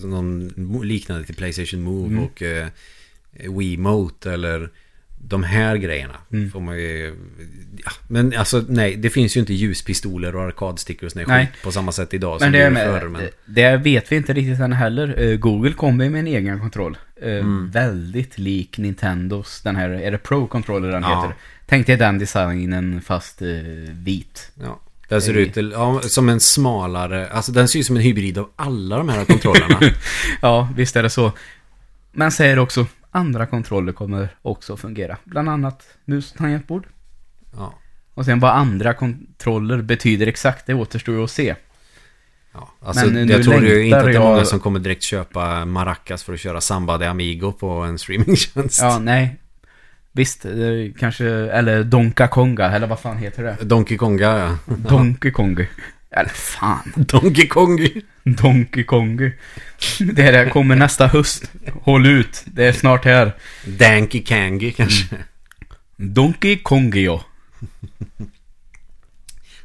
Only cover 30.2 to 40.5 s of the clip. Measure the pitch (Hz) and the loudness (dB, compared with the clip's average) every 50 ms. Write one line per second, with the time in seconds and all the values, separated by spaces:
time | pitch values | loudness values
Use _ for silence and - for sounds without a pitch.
30.2 | - - - - - 123 117 117 123 123 131 123 127 127 - 120 113 113 - - | -4 -4 -2 0 2 2 4 2 2 0 -2 -2 -2 0 0 0 0 0 0 0
31.2 | 117 107 101 - - - - _ _ _ _ _ _ _ _ _ _ _ - - | 0 0 0 -4 -12 -20 -20 _ _ _ _ _ _ _ _ _ _ _ -4 -2
32.2 | 156 160 160 - 156 139 135 131 127 127 - 127 120 - - _ _ _ - 180 | -2 0 2 4 4 4 6 4 2 2 0 -2 -2 -2 -6 _ _ _ -4 -2
33.2 | 180 156 123 110 113 117 - 117 110 - 107 98 90 92 92 - 107 101 98 98 | -2 -2 -2 -2 -4 -4 -4 -6 -4 -2 -2 -2 -2 -2 -4 -6 -8 -6 -4 -4
34.2 | 98 98 - _ - 120 104 - - - 101 98 - 110 110 104 95 82 90 - | -6 -6 -8 _ -8 -8 -8 -8 -10 -14 -14 -12 -12 -12 -10 -10 -10 -10 -10 -14
35.2 | _ - 175 156 151 156 151 147 139 135 131 - _ _ _ _ _ - 143 143 | _ -10 -6 -4 -4 -2 -2 -2 -4 -4 -6 -10 _ _ _ _ _ -6 -4 -4
36.2 | 139 - - - 160 147 147 151 - - 165 190 185 - - - - - - - | -6 -8 -6 -4 -4 -2 -2 -4 -6 -8 -10 -10 -10 -14 -20 -20 -20 -20 -20 -20
37.2 | - - - - - - - 110 98 - - - - - - - _ _ _ - | -20 -20 -20 -20 -20 -20 -16 -14 -14 -16 -16 -20 -20 -20 -20 -20 _ _ _ -4
38.2 | 135 127 120 123 127 127 117 135 143 127 101 95 104 120 120 - 131 123 117 143 | 0 2 2 4 4 4 4 4 2 2 0 0 0 -2 -2 -2 -4 -6 -6 -8
39.2 | - - _ - - 120 113 110 107 110 127 123 110 107 120 - - 120 110 98 | -14 -20 _ -8 -4 -2 -2 -2 -2 -2 -2 -2 -2 -2 -2 2 2 2 2 2
40.2 | 110 110 113 - - 135 | 2 -2 -2 0 0 -2